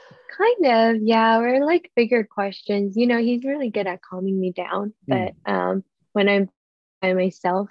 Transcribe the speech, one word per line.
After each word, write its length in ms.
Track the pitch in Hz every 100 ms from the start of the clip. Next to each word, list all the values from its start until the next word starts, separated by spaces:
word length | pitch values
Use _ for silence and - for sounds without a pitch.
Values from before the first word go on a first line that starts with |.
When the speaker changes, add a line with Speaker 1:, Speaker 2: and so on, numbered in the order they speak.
| - - - -
Speaker 1:
Kind 300 | 427 480 285
of, 340 | 226 226 226
yeah. 380 | 214 226 226 226
We're, 260 | 240 262 285
like, 260 | 349 - -
bigger 280 | 233 240
questions. 720 | 208 - 196 185 - 202 202 202
You 120 | 247
know, 100 | 233
he's 260 | 233 240
really 280 | 269 294 247
good 160 | 208 190
at 160 | 180
calming 360 | - 185 190 190
me 120 | 185
down, 420 | 180 175 196 208 - -
Speaker 2:
Mm. 240 | 190 185 - -
Speaker 1:
but, 60 |
um, 320 | 190 90 196 - _ _
when 160 | 208 202
I'm 180 | 202 196 _ _ _ _ _
by 120 | 185
myself, 560 | 185 185 - 180 185 202